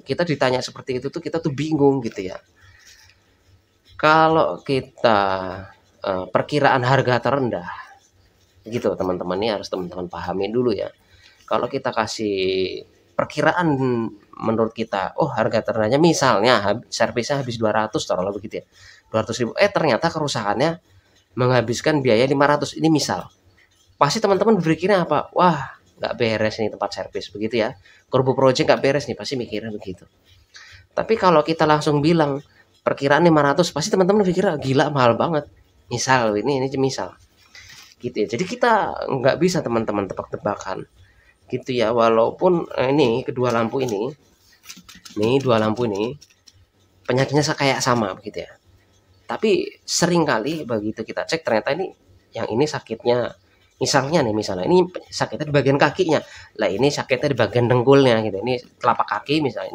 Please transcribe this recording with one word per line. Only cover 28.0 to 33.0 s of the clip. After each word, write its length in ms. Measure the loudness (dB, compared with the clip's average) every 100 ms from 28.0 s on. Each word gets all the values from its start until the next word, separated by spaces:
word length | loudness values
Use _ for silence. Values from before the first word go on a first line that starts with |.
| _
Korbo 240 | 0 0
Project 320 | 2 2 4 2
nggak 160 | 2
beres 240 | 2 0 -4
nih, 80 |
pasti 240 | -8 -8 -8
mikirnya 320 | -6 -8 -8
begitu. 320 | -10 -12 -16 -20 _ _ _ _ -20 -20 -20 _
Tapi 240 | -4 -2
kalau 320 | 2 4 4 2
kita 240 | 2 2
langsung 320 | 2 2 0
bilang 400 | 2 2 2 -2 -8 _ _ _
perkiraan 400 | -4 -2